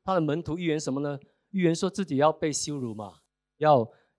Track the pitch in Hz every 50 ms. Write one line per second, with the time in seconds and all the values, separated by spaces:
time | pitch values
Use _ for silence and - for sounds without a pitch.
0 | - 190 190 175 156 147 147 170 165 - 156 180 175 160 147 156 - 139 131 139
1 | 147 143 143 139 - _ _ _ _ _ - 190 175 165 165 - 196 175 - 208
2 | 185 156 139 131 147 156 156 - 165 156 135 - - 151 147 139 123 113 104 107
3 | 104 95 - _ _ _ _ _ _ _ _ - 151 151 143 123 113 - - _
4 | _ _ _